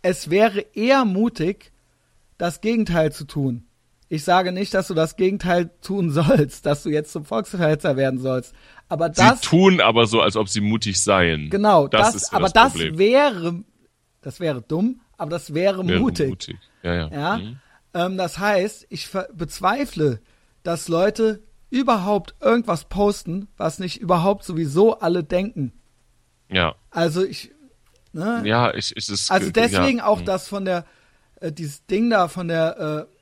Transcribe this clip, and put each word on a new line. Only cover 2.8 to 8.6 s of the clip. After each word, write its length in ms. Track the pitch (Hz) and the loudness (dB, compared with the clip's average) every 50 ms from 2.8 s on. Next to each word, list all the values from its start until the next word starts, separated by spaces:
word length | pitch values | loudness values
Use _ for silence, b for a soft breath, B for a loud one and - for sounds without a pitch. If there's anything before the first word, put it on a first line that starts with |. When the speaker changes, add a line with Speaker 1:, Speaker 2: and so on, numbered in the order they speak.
| 214 - 170 170 156 151 | 0 0 2 2 2 0
Speaker 1:
zu 140 | 147 - 147 | -2 -6 -14
tun. 400 | - - 151 139 135 120 120 - _ _ _ _ _ _ _ _ | -8 -6 -4 -2 -2 -4 -6 -12 _ _ _ _ _ _ _ _
Ich 160 | _ 170 156 - | _ -8 -6 0
sage 280 | - 175 185 185 185 | 2 2 2 2 0
nicht, 220 | 180 185 202 - - | -2 -4 -6 -2 -2
dass 140 | 190 190 | -2 -2
du 60 | - 185 | 0 0
das 220 | 160 160 156 - | 0 0 0 0
Gegenteil 560 | - 190 185 196 202 - 185 175 175 175 170 _ _ | 0 0 0 0 0 0 0 2 2 0 -2 _ _
tun 300 | - - 190 196 175 170 | -10 -6 -4 -2 -2 0
<laughs> 0 | |
sollst, 540 | 139 160 160 156 - 156 147 143 - - - | 0 2 4 4 4 4 4 2 -2 -6 -2
dass 180 | 147 147 143 - | -2 -2 -2 -2
du 60 | 165 | -4
jetzt 220 | 151 151 151 - | -4 -4 -4 -6
zum 140 | - 170 151 | -10 -12 -8
Volksverhetzer 720 | - 220 220 202 - - 180 175 156 156 147 - 175 135 | -4 -6 -6 -4 -6 -4 -2 0 0 0 0 0 -2 0
werden 220 | 131 135 131 131 127 | 0 0 -2 -2 -4
sollst. 340 | 127 131 127 127 123 - b b | -4 -4 -4 -4 -6 -10 b b